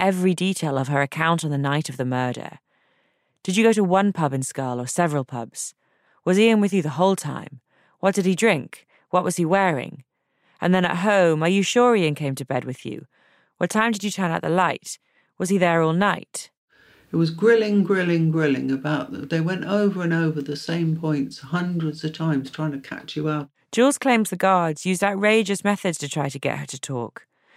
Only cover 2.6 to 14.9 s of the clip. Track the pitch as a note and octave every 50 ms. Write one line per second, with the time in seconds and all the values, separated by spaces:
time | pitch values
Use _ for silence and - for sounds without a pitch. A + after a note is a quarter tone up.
2.6 | _ _ _ _ _ _ _ _ _ _ _ _ _ _ _ _ - - F#3 G#3
3.6 | A3+ A3+ A3 G#3 G3+ F3+ F3+ F#3+ G3 G3+ F#3 - D#3+ C#3 C3+ C3+ C3 - - -
4.6 | C3+ B2+ B2 B2 B2 B2 - - F3 E3 D3 C#3+ C3 - C3 A#2+ A#2 - - -
5.6 | - - - _ _ _ _ _ _ _ _ _ _ E3+ F3+ G3 A3 A3+ A3+ G#3+
6.6 | G3+ G3+ F#3+ G3 D3+ D3+ C3 C#3+ F3+ F#3+ G3 F#3 - D3 C3 - - - - B2+
7.6 | _ _ _ _ _ _ _ _ - G3 F#3+ G#3 F3+ F#3 F#3 D#3+ A3 A3+ F#3+ D3
8.6 | - - - - _ _ _ _ _ _ - F3+ F3+ - F3+ - F3 D#3 F3+ G3
9.6 | G3 F#3 D#3+ C3 - - - - - _ _ _ _ _ _ _ _ _ _ _
10.6 | - F3 F#3 F#3 F3+ E3+ - F3 F3+ A3 G#3 G3 F3+ E3+ D#3+ D#3 D#3+ E3+ F#3+ G3
11.6 | F#3+ - - B3 A#3+ B3 A#3+ G#3 F3 D#3 D3 D3 D3+ C#3 C3+ B2+ C#3 - C#3+ B2+
12.6 | B2 B2+ B2 - - B2+ A#2+ - C3+ - _ _ _ _ _ _ _ _ _ -
13.6 | F3+ F3+ - G#3+ A3 A#3 A3+ G3+ G3+ G#3 F3+ - F#3+ E3+ E3 E3+ - D#3 D#3+ F3+
14.6 | F3+ D#3+ - - - -